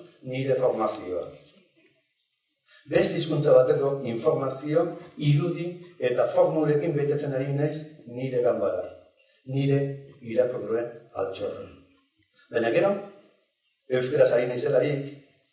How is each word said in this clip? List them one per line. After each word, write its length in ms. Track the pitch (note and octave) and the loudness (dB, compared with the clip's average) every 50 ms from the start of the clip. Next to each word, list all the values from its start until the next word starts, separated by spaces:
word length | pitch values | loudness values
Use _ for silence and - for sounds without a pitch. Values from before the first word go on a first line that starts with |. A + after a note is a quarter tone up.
| - - - _ - | -16 -20 -20 _ -12
nire 320 | B2+ B2+ C3 C3+ C#3 B2+ | -8 -6 -4 -2 0 0
formazioa. 680 | B2+ B2+ B2 A#2 A2+ G#2+ G#2+ G2+ G2+ F2 F2 F2+ E2+ - - - - - - _ _ _ _ _ _ _ _ _ _ _ _ _ _ _ _ _ _ _ _ _ _ _ _ - - - C3+ | 2 2 0 0 0 -2 -2 -4 -4 -6 -6 -6 -6 -8 -8 -12 -18 -20 -20 _ _ _ _ _ _ _ _ _ _ _ _ _ _ _ _ _ _ _ _ _ _ _ _ -20 -20 -6 0
Beste 280 | D#3+ F3 F#3 F#3 E3+ - | 2 2 2 2 0 -2
hizkuntza 360 | D3+ D#3 D3+ D3 D3 C#3+ C3 | -2 -2 -2 0 4 6 8
bateko 380 | B2+ B2+ D3 D3 C#3+ C3+ C#3 C#3 C3+ B2 | 8 8 6 4 2 0 0 -2 -2 -4
informazio, 840 | A2+ A2+ A2 - D#3 C3+ C3+ C#3 B2+ - - D3 D3+ D3+ E3 F3 - - - - - - - | -6 -6 -2 0 0 0 0 0 -4 -6 -6 -4 -2 0 0 0 0 -4 -10 -14 -16 -10 -2
irudi 500 | D3+ D3 C#3+ D3 F3 E3+ E3+ E3+ F3 F3 F3 - - - - - | 2 2 4 4 2 0 -2 -4 -6 -8 -8 -12 -16 -20 -8 -4
eta 280 | - - - - - - | -2 0 0 2 0 2
formulekin 680 | - F3+ E3+ D3+ D#3+ D#3+ D3+ D3 D3 D3 C#3 - C#3+ | 4 4 4 4 4 2 2 2 2 2 0 0 -2
betetzen 400 | C#3+ C#3+ C#3 C#3+ - C#3 C3+ C3 | 0 0 0 0 -2 -2 -2 -2
ari 180 | C3 C#3 C#3+ C#3 | -2 -2 -2 -2
naiz 220 | C#3+ D3+ D3+ - - - - - - - A#2+ | 0 0 -2 -2 -4 -10 -12 -16 -20 -18 -14
nire 340 | A#2+ B2+ C3+ B2+ B2 - - | -10 -8 -6 -4 -2 0 2
ganbara, 400 | G2 - A2 G2+ F#2+ - - - - - - - _ _ _ _ _ _ _ _ C3 | 2 0 0 0 -2 -2 -4 -6 -8 -12 -18 -20 _ _ _ _ _ _ _ _ -6
nire 320 | C3 C#3 C#3 C#3 C#3 C#3 C#3 C#3 C#3 - - - - - | -2 0 2 2 2 2 0 -2 -6 -10 -14 -20 -20 -16
irakurle 640 | B2 A2+ A2 B2 G#2+ G2+ - G#2 G2+ G#2 A2+ A#2+ A#2+ A#2+ A#2 A2+ - - - | -12 -4 0 2 2 2 0 -4 -6 -4 -4 -2 -4 -4 -8 -14 -18 -12 -8
altxorra. 520 | - - A#2+ - - G#2 F#2 - - - - - - - _ _ _ _ _ _ _ _ _ _ _ _ - | -6 -6 -6 -6 -6 -6 -6 -6 -8 -12 -16 -18 -20 -20 _ _ _ _ _ _ _ _ _ _ _ _ -6
Baina 200 | A#2+ A#2 A2+ A#2 A#2 | -2 0 2 2 4
gero, 160 | E3+ - - - - - - - - - _ _ _ _ _ _ _ _ _ _ _ _ - | 4 4 2 2 0 -4 -12 -18 -20 -20 _ _ _ _ _ _ _ _ _ _ _ _ -2
euskaraz 420 | B2+ B2+ B2+ C3 D3 C#3+ C3 B2+ A#2+ | -2 -2 0 2 4 4 4 4 4
ari 160 | B2 B2 B2 | 2 2 0
naizelarik, 560 | A#2+ A#2+ - C#3+ C3+ B2+ C#3 D3 D3 C#3 C#3 - - - - _ _ _ _ _ | -2 -2 -2 0 2 2 2 2 0 -4 -6 -8 -12 -16 -20 _ _ _ _ _